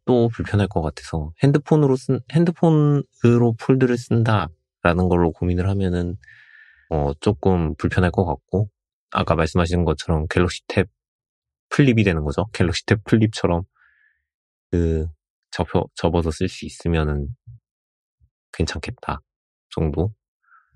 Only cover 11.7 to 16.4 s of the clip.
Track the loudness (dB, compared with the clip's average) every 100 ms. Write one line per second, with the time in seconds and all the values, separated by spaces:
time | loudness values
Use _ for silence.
11.7 | 2 4 4 2 0 -2 -4 -4 0 0
12.7 | 0 0 -2 2 2 2 0 -2 -2 -4
13.7 | _ _ _ _ _ _ _ _ _ _
14.7 | -2 0 0 -4 -10 _ _ _ -8 -4
15.7 | -2 -4 -4 -2 0 -2 -4